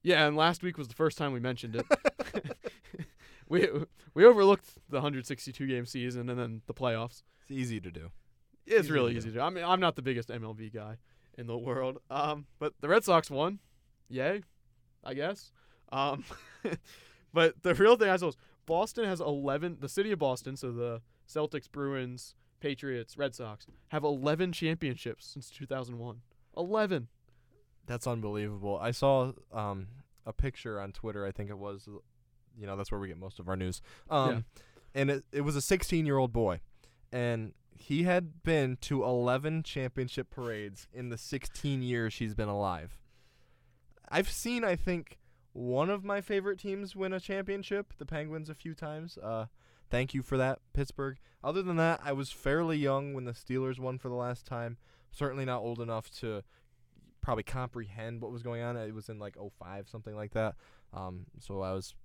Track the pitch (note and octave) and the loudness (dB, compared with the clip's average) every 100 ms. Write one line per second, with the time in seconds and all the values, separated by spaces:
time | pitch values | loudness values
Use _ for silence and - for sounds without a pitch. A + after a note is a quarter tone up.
0 | E3+ E3 D3+ D3+ E3 E3 F3+ D#3+ B2+ A2+ | 6 6 6 6 4 4 -4 -4 -10 2
1 | D#3+ - D3 B2+ B2 B2 A#2 A2+ - - | 2 2 -2 0 -2 -4 -4 -4 4 4
2 | - - - G#3+ D3 - - - - - | 4 -2 -6 -6 -8 -10 -12 -12 -18 -14
3 | D3+ _ - - - F3 F#3 C#3+ D#3 - | -14 _ -20 -20 0 2 4 2 -6 -12
4 | - D3+ A3 A3 G3 G3+ - - - C#3+ | -6 12 12 12 10 8 2 -20 -4 -2
5 | D3 C3+ B2+ C3 - - C3+ B2+ A#2+ C3 | 0 -2 -6 -8 -8 -6 -2 -2 -2 -4
6 | B2 B2 A#2+ B2 A#2 A2+ - - B2+ A2+ | -4 -4 -4 -4 -4 -6 -10 -4 -2 0
7 | A#2+ - _ _ - C3+ B2 A2 F2+ E2 | -4 -10 _ _ -10 -6 -4 -4 -6 -12
8 | E2 - _ _ _ _ - A3 D#3+ D3+ | -14 -16 _ _ _ _ 4 4 6 4
9 | A#2+ A#2 A2 A2+ D3+ F3+ E3+ F#3 F3 D3+ | 4 0 -4 -2 -2 0 2 4 4 2
10 | C3 A#2+ A2+ A#2 A2 A2 A2 A2+ G#2+ A2+ | -2 -2 -4 -8 -8 -10 -12 -10 -10 -12
11 | _ - _ - A#2 A#2 C3+ B2+ C3 C3+ | _ -20 _ -12 -6 -4 -2 0 -2 -4
12 | _ C3+ D3 D3+ C#3+ - D3 - C#3+ G#3 | _ 0 0 0 -8 -4 -4 -2 6 6
13 | G#3 E3+ - C#3 E3 G3 _ _ _ _ | 8 6 6 0 0 -2 _ _ _ _
14 | _ B2+ C#3 G3+ F3+ _ _ _ _ _ | _ -2 0 -2 -6 _ _ _ _ _
15 | - C3+ D#3+ G3+ - _ - _ - C3+ | -8 -4 -4 -4 -12 _ -20 _ -8 -2
16 | C#3 C#3 - - - - G3+ E3+ - - | 0 -2 -8 -16 -18 -8 -6 -6 -8 -20
17 | - - _ D#3+ E3 - F3+ D3+ G#3 A#3+ | -20 -20 _ 4 4 4 2 8 10 10
18 | G#3 F3 E3+ - - _ - E3 A3 - | 8 4 2 -4 -18 _ -2 0 0 0
19 | G#3+ F3+ D#3 C#3+ C#3 C#3+ F3 E3 C#3 - | -2 0 -2 0 0 0 -2 -6 -4 -2
20 | G#3+ F#3+ C#3+ B2+ - C3+ C3 A#2+ A#2+ A#2 | 0 2 2 0 -6 -8 -6 -4 -4 -6
21 | _ _ _ D3+ D3+ D3 - C#3+ C#3 C#3 | _ _ _ -4 -2 -4 -8 -6 -4 -2
22 | B2+ B2 - - _ _ C#3+ C3+ C#3 B2 | -6 -8 -16 -20 _ _ -6 -4 -4 -6
23 | A2+ - C#3 A#2+ A#2 G#2+ - - _ D#3 | -8 -4 -4 -4 -12 -12 -18 -20 _ 0
24 | D3 C#3+ C#3 D#3+ F#3 E3+ D#3+ D#3+ D3 B2 | 0 2 2 2 0 0 -2 0 -2 -4
25 | A#2+ G#2+ - C#3+ - - C#3 C3+ B2 A#2 | -6 -10 -12 -16 -16 -14 -6 -6 -6 -8
26 | A#2+ A#2 - _ _ - F3 A3 G#3+ E3+ | -10 -12 -18 _ _ -6 0 2 2 0
27 | A#2+ _ _ _ _ _ _ _ - A#2+ | -2 _ _ _ _ _ _ _ -8 -4
28 | B2+ A#2 G#2+ G#2 G#2 G#2 G2+ G2+ A2+ A#2+ | -2 -2 -2 -2 -4 -4 -4 -2 -2 2
29 | C#3 C3+ B2+ - - A2 G#2 G2 F#2+ B2+ | 4 6 2 -4 -10 -6 -4 -6 -10 -16
30 | - _ - - C3+ - A#2+ G#2 G2 - | -20 _ -10 -2 -2 -2 -8 -6 -8 -8
31 | A2+ G2+ G2 F#2+ G2+ G2+ G2+ G2 G#2 G2+ | -8 -4 -6 -6 -10 -8 -10 -10 -14 -18
32 | _ _ _ _ _ A#2 G2+ G2 G2+ G#2 | _ _ _ _ _ -14 -8 -6 -4 -4
33 | G2 E2+ F#2+ - F2+ F#2+ F#2 - - - | -4 -8 -12 -10 -4 -2 -2 -4 -12 -20
34 | - D3+ C3 A2+ - - - - - C3+ | -2 2 2 0 -6 -16 -20 -20 -8 0
35 | C3+ C#3 - C#3+ C#3+ C#3+ - F#3+ - E3+ | 0 0 -2 -2 0 0 2 0 2 0
36 | D#3 C#3 B2+ A#2 G#2+ E2+ - - - _ | 4 4 4 2 2 0 -8 -20 -20 _
37 | - B2 A#2+ A#2 G#2+ - _ - - C#3+ | -8 -2 0 -2 -6 -14 _ -20 -2 2
38 | F3+ F3+ E3+ E3 E3 D#3+ C3+ B2+ - C#3 | 4 4 0 -4 2 4 2 -2 -2 0
39 | B2 B2 A#2+ C3 D3+ D#3+ D#3 C#3+ C3 C3+ | 2 2 2 2 0 -4 -4 -4 -4 -4
40 | B2+ - B2+ - A#2+ G#2+ G#2 F#2+ - B2 | -4 -4 -8 -8 -6 -6 -8 -12 -16 -10
41 | B2 A#2 - C#3 - - C#3+ C3+ B2 A#2+ | -8 -8 -6 -6 -6 -4 -2 -2 0 0
42 | A2+ - A2+ G#2+ G#2+ G2+ G2 E2+ E2 - | -2 -2 -4 -2 -2 0 -2 -4 -8 -14
43 | - - - _ - _ _ _ - - | -20 -20 -20 _ -20 _ _ _ -20 -20
44 | - D#3+ F#3+ - A3+ A#3+ A3 F3 - F3 | -2 0 0 -2 -2 -2 0 0 0 -2
45 | - - _ _ _ - B2 B2+ E3 G3+ | -6 -20 _ _ _ -8 -2 0 0 0
46 | G3 G3+ F#3+ G3 G3 F#3 G3+ G3 G3 F#3+ | -2 -4 0 -2 -2 -6 -6 -6 -8 -6
47 | F#3+ F#3 - G3 F#3+ G3 F#3+ G3+ G3+ - | -4 -4 -4 -6 -4 -6 -4 -4 -4 -12
48 | C#3 D#3+ D3+ D#3+ D#3 D#3 E3 D#3 D#3 D3+ | -8 -6 -6 -8 -10 -12 -12 -10 -8 -8
49 | E3+ - A2 A2+ A2 - _ _ - B2 | -12 -10 -6 -4 -6 -12 _ _ -2 0
50 | C3 C#3 - C3+ C3 C3 _ C#3+ C#3 - | 0 -4 0 2 2 0 _ -2 -2 -4
51 | C#3 C3+ - _ C#3 F3 F3+ E3 E3 E3+ | -6 -8 -18 _ -2 -2 0 4 4 4
52 | D3 C#3 C3+ - C3+ D3+ E3 D#3 C#3 C3+ | 0 -2 -4 -2 0 2 2 2 2 2
53 | C#3+ C3+ B2 A#2 - B2+ C3 B2+ B2+ B2+ | -2 -6 -6 -10 -4 -2 -2 -4 -6 -6
54 | B2+ B2 B2 A#2+ - A#2+ A#2 A#2 - _ | -6 -4 -4 -6 -8 -6 -6 -10 -18 _
55 | - - C#3+ C3+ C3 B2 A#2 A#2 A#2 A2+ | -20 -4 -4 -2 -2 -2 -4 -4 -4 -4
56 | - - A#2 G#2 - _ _ _ _ - | -6 -8 -6 -6 -8 _ _ _ _ -20
57 | - _ - A2+ - C3 B2+ A#2+ G#2+ G#2 | -20 _ -2 -2 -2 -6 -6 -8 -10 -10
58 | A2+ A#2 A2+ A#2+ A#2+ A#2 A#2+ A#2+ A2 A2 | -10 -8 -8 -8 -6 -4 -4 -6 -6 -10
59 | G#2 G#2+ G#2 - G2+ - F2 G2 G2 A2+ | -12 -12 -12 -12 -16 -14 -14 -12 -12 -14
60 | A2 G#2+ G#2 A2 A2 - - - - F2+ | -12 -10 -4 0 0 -2 -18 -20 -16 -10
61 | F#2 F2+ F2+ - - G2 F#2+ F#2+ F#2 - | -10 -10 -14 -18 -10 -6 -4 -4 -6 -16